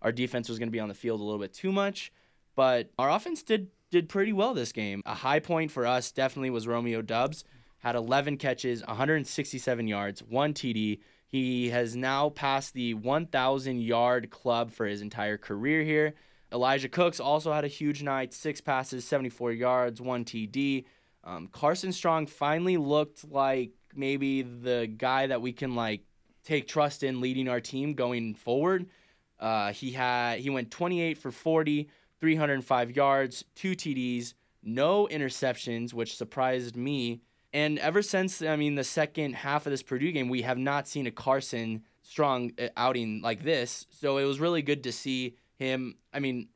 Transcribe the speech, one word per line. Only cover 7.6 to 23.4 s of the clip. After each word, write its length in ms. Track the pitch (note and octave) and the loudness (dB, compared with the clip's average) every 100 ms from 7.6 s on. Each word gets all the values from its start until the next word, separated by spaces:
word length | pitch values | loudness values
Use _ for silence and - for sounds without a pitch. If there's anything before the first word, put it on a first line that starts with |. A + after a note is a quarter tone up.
| _ _ | _ _
Had 160 | A#2+ A#2+ | -2 -2
eleven 400 | A2+ C3+ C#3+ C#3 | 2 2 2 0
catches, 440 | C#3 B2 B2+ A#2+ - | -2 -2 -2 -4 -4
a 80 | A2+ | -2
hundred 320 | C#3 D#3 C3 | 2 2 0
sixty-seven 600 | - C#3 C3 - A#2+ A2 | -4 -4 -4 -2 0 0
yards, 360 | G2+ G2+ G2 | -2 -4 -8
one 320 | - A#2+ D3 D3 | -4 0 0 0
T 180 | C3 | -2
D. 280 | A2 G#2+ G#2 - _ _ | -2 -2 -2 -8 _ _
He 420 | C3+ B2+ B2 A#2+ | -2 0 0 0
has 260 | A#2+ A#2 A#2+ | 0 0 -2
now 340 | C3 C#3 D3 | -2 0 0
passed 440 | D3 C#3+ C3+ C3+ | 0 0 0 -2
the 220 | B2+ A#2+ A2+ | -4 -4 -2
one 320 | A#2 D3 E3 | 0 0 0
thousand 540 | C#3 C3 C3+ C3 B2+ | 2 2 2 0 -2
yard 500 | A2+ A#2 A#2+ B2 A2 | 0 4 4 2 0
club 400 | - B2+ A#2 A#2 | -4 0 0 0
for 160 | - G#2+ | -2 -2
his 140 | G#2 | -2
entire 340 | G#2 A#2 G#2 G#2 | -6 -4 -2 -4
career 460 | - G2+ B2+ D#3 | -4 -4 0 2
here. 320 | D#3 D3+ D3+ D3+ - _ _ | 2 2 2 -2 -16 _ _
Elijah 380 | A#2+ B2+ C3+ C3 | 0 2 2 0
Cooks 300 | E3+ F3 - | 2 2 2
also 340 | C3+ D3+ D#3 | 2 2 2
had 100 | D3+ | 0
a 40 | C#3+ | 0
huge 320 | C#3+ D3 C#3+ | -2 -2 0
night, 320 | C#3+ C3+ B2+ | 0 0 -2
six 260 | - D#3 D3 | -4 -6 -4
passes, 460 | - C3 C3 B2+ A#2+ | 0 0 0 -6 0
seventy-four 460 | C#3+ B2+ - A#2+ | 0 0 -2 -2
yards, 500 | A#2 B2 B2+ B2 A2+ | 0 2 4 2 -2
one 240 | B2+ B2 A#2+ | -4 -4 -4
T 220 | A#2 G#2+ | -6 -4
D. 380 | C3 C#3 C3+ B2+ _ _ _ | -2 0 0 -4 _ _ _
Um, 240 | - F2+ F2+ | -12 -12 -12
Carson 440 | - D3 F3+ F#3+ | 0 2 2 -2
Strong 320 | F3+ F3 D#3+ D3 | 0 2 2 0
finally 500 | - D3 D#3+ F3+ F3+ | -2 0 2 2 2
looked 520 | C#3+ D3+ D3+ - D3+ | 4 2 2 -4 -4
like 420 | C#3 | 0